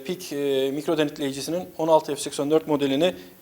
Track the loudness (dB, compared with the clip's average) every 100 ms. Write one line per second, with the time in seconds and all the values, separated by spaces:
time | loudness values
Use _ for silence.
0 | -2 -8 -6 -4 0 2 0 -2 0 2
1 | 0 0 -4 -4 -4 -6 -6 -4 4 4
2 | 4 -4 -6 -4 2 2 2 2 2 2
3 | 2 0 -10 -20